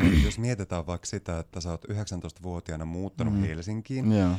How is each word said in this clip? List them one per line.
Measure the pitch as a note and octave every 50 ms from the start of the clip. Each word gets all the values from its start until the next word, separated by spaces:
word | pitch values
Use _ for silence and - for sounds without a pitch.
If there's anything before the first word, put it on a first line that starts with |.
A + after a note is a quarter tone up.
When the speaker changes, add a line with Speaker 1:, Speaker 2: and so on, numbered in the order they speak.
| F2 F2+ F#2+
Speaker 1:
<clears throat> | D2+ C2+
Speaker 2:
jos | - - A2+
mietitään | A#2 B2 B2 G2 F#2+ - F#2 F2 D#2
vaikka | E2+ F2 E2+ -
sitä, | - - G2 - - E2+ E2
että | E2 - - F#2
sä | E2 F2
oot | E2 D#2+ - -
yhdeksäntoistavuotiaana | G#2 G#2 G#2 - G2 F2 D#2+ F2 - - E2+ F2+ F2 E2+ - - D#2+ D#2 D#2+
muuttanut | D#2+ E2+ F2 F#2+ F#2+ - - A#2 A2 G#2
Speaker 1:
Mm. | G2+ G2
Speaker 2:
Helsinkiin, | D#2+ D#2+ D#2+ F2 G#2 G#2+ A2+ A2 - C3+ C3 B2+ A2
Speaker 1:
Joo. | A2 G#2 F#2+ F2+ F2+